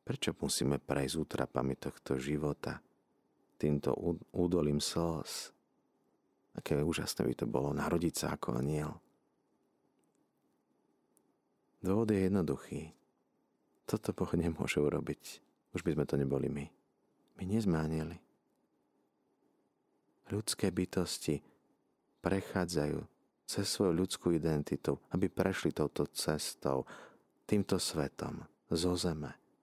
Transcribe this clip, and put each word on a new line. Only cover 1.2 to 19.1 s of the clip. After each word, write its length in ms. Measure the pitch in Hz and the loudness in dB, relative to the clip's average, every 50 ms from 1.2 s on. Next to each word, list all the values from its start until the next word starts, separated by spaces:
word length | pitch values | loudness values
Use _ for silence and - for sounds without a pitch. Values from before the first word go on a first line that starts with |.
| 76 - - - 64 - - 65 64 67 65 | -4 -4 -2 -4 -4 0 0 -2 0 0 -2
tohto 400 | - - 69 - - _ - 67 | -4 -6 -10 -10 -10 _ -2 -2
života, 640 | 65 65 71 73 73 76 73 71 _ - - - - _ _ _ _ _ _ _ _ _ _ _ _ _ _ _ _ | -2 0 -2 -2 0 0 -2 -2 _ -6 -8 -8 -8 _ _ _ _ _ _ _ _ _ _ _ _ _ _ _ _
týmto 340 | - 78 73 71 - - - | 0 2 2 2 2 0 0
ú-, 240 | - - 87 85 85 - _ - | 0 0 -2 -2 -2 -6 _ 0
údolím 480 | - 87 87 90 87 76 73 73 73 | 0 2 4 4 4 4 4 2 2
slz? 720 | - - - 85 85 85 82 76 - - - - - - _ _ _ _ _ _ _ _ _ _ _ _ _ _ _ _ _ _ _ _ _ | 0 0 0 0 0 0 0 -2 -6 -8 -10 -10 -10 -12 _ _ _ _ _ _ _ _ _ _ _ _ _ _ _ _ _ _ _ _ _
Aké 220 | - - - 80 71 | -12 -2 0 0 2
úžasné 420 | 73 82 82 - 73 - - - | 2 0 0 0 -4 -4 -2 0
by 120 | - 64 64 | 0 0 0
to 80 | - 71 | 0 -2
bolo, 300 | - - 67 67 73 73 | 0 0 0 0 2 0
narodiť 380 | 71 - 76 85 85 87 80 - | 0 0 0 0 2 2 0 0
sa 120 | - - 69 71 | -2 -4 -4 -4
ako 300 | - - - 60 60 65 | -4 -4 -2 -2 0 0
aniel. 340 | 73 78 76 76 76 76 87 _ _ _ _ _ _ _ _ _ _ _ _ _ _ _ _ _ _ _ _ _ _ _ _ _ _ _ _ _ _ _ _ _ _ _ _ _ _ _ _ _ _ _ _ _ _ _ _ _ _ _ _ _ _ _ _ - | 0 0 0 -2 -4 -8 -12 _ _ _ _ _ _ _ _ _ _ _ _ _ _ _ _ _ _ _ _ _ _ _ _ _ _ _ _ _ _ _ _ _ _ _ _ _ _ _ _ _ _ _ _ _ _ _ _ _ _ _ _ _ _ _ _ 0
Dôvod 260 | 90 95 107 117 107 | 0 2 2 4 4
je 160 | 107 95 92 | 4 6 6
jednoduchý. 560 | 92 101 98 85 76 69 - - - - 71 80 80 - _ _ _ _ _ _ _ _ _ _ _ _ _ _ _ _ _ _ | 6 4 4 4 2 0 -4 -4 -8 -8 -8 -8 -10 -14 _ _ _ _ _ _ _ _ _ _ _ _ _ _ _ _ _ _
Toto 300 | - - 110 - - 95 | -2 -2 0 0 -2 0
Boh 160 | - 92 - - | 0 0 2 2
nemôže 480 | 87 82 85 80 - 78 69 - 73 | 2 2 2 0 0 -2 0 2 4
urobiť. 640 | 73 73 78 78 67 - - _ - - - - _ _ _ _ _ _ - | 4 4 2 0 -2 -4 -6 _ -8 -18 -18 -18 _ _ _ _ _ _ -8
Už 80 | 87 - | -2 -2
by 160 | 87 76 73 | 0 2 2
sme 60 | 71 | 2
to 80 | - - | 2 2
neboli 320 | 71 69 67 67 67 67 | 0 2 2 2 0 0
my. 180 | 67 71 71 69 - _ _ _ _ _ _ _ _ _ _ _ _ _ | -2 -2 -4 -6 -8 _ _ _ _ _ _ _ _ _ _ _ _ _
My 60 | - 92 | -8 -4
nie 160 | 92 104 113 | 0 0 2
sme 160 | 110 98 85 | 4 4 4
anjeli. 400 | 80 78 78 80 78 78 80 85 - _ _ _ _ _ _ _ _ _ _ _ _ _ _ _ _ _ _ | 4 2 2 0 -2 -2 -4 -8 -12 _ _ _ _ _ _ _ _ _ _ _ _ _ _ _ _ _ _